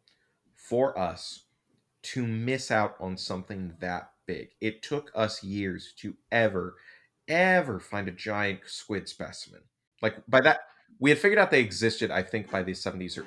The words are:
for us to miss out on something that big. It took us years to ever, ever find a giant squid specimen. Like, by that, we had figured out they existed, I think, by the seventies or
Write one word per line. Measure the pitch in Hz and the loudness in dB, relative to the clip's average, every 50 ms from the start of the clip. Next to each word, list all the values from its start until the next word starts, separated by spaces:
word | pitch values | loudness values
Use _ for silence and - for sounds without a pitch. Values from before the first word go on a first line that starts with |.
| _ _ _ _ _ _ _ _ _ _ _ | _ _ _ _ _ _ _ _ _ _ _
for | _ - - 117 120 131 135 - 92 | _ -8 -2 2 2 2 2 2 0
us | 92 85 85 87 - - - - - _ _ _ _ _ _ _ _ _ _ _ - | -2 -2 -4 -6 -10 -14 -14 -16 -18 _ _ _ _ _ _ _ _ _ _ _ -14
to | - - 135 123 | -8 -6 -4 -2
miss | 113 110 110 117 123 131 135 135 - | -2 -2 -2 -2 -2 -2 -2 -2 0
out | 120 107 104 104 - - | 2 2 2 2 0 -6
on | - 92 92 92 | -8 -8 -6 -8
something | - - 101 92 92 - 104 95 92 87 82 85 | -6 -6 -8 -8 -8 -8 -10 -8 -8 -10 -10 -8
that | 87 90 90 85 - - _ _ _ | -6 -6 -6 -6 -8 -12 _ _ _
big. | - 90 73 - - _ _ | -8 -8 -8 -10 -12 _ _
It | - 110 107 - | -4 -4 -4 -6
took | - - 147 147 147 - - | -6 -6 -6 -6 -6 -6 -2
us | 110 110 107 - - - | 0 0 0 -2 -6 -8
years | 95 101 101 101 95 87 85 - - - - | -8 -6 -4 -4 -4 -6 -6 -10 -14 -18 -14
to | - 104 - - _ _ | -14 -14 -14 -14 _ _
ever, | 113 117 113 107 98 92 87 92 - - - - - - _ _ _ _ _ - | 2 2 4 4 2 -2 -4 -6 -10 -14 -20 -20 -20 -20 _ _ _ _ _ -2
ever | 151 170 185 185 185 180 165 139 104 87 | 2 2 4 4 4 4 2 0 -4 -6
find | - - - 104 98 92 | -8 -8 -6 -6 -6 -6
a | |
giant | 87 - - 107 104 104 104 101 95 92 - | -8 -8 -6 -4 -2 -2 -2 -2 -2 -6 -10
squid | - - - - - 107 95 87 - | -14 -14 -14 -8 -6 -6 -6 -6 -8
specimen. | - - 82 78 - - - - 90 - _ _ _ _ _ _ _ _ | -10 -12 -12 -12 -12 -14 -18 -18 -20 -20 _ _ _ _ _ _ _ _
Like, | - 110 - - - - | -2 -2 -2 -4 0 4
by | 123 131 | 6 8
that, | 131 156 - - - - - _ _ _ - - | 8 8 6 4 2 -6 -20 _ _ _ -6 2
we | 127 143 | 4 4
had | 147 147 | 6 6
figured | - 202 208 208 | 6 6 6 6
out | 196 185 | 6 6
they | 156 135 | 6 4
existed, | 120 101 92 92 110 113 - - 117 101 | 4 4 2 2 2 2 2 2 -2 0
I | - 92 92 | 0 -2 -2
think, | - - 113 101 - | -2 -4 -6 -4 -4
by | - 98 90 | -4 -4 -2
the | 92 92 | -4 -6
seventies | - - 95 90 92 92 87 - 85 | -6 -6 -6 -6 -6 -8 -8 -8 -10
or | - | -12